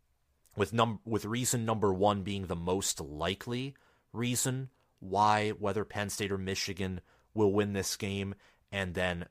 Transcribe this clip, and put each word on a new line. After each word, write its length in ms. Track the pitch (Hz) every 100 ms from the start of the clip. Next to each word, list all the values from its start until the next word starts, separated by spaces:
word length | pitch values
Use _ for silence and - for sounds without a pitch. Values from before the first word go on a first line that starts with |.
| _ _ _ _ _ -
with 180 | 98
num-, 260 | 117 117 104 -
with 200 | 107 104
reason 400 | 120 123 123 113
number 260 | 107 101
one 300 | 92 104 101
being 240 | 92 98 87
the 100 | 87
most 460 | 85 95 - -
likely 720 | 76 76 85 98 - 123 135 135 _ _ _
reason 580 | 104 123 120 135 127 131 _ _ _
why, 500 | 95 95 107 107 107
whether 340 | 98 101 98 98
Penn 240 | - 101
State 220 | - 101
or 60 | 98
Michigan 640 | 95 95 - 95 95 92 - _ _
will 180 | 107 104
win 220 | 101 104
this 220 | 98 92 -
game. 400 | 101 98 98 98 _ _ _
And 220 | 101 92
then 320 | 87 90 87 85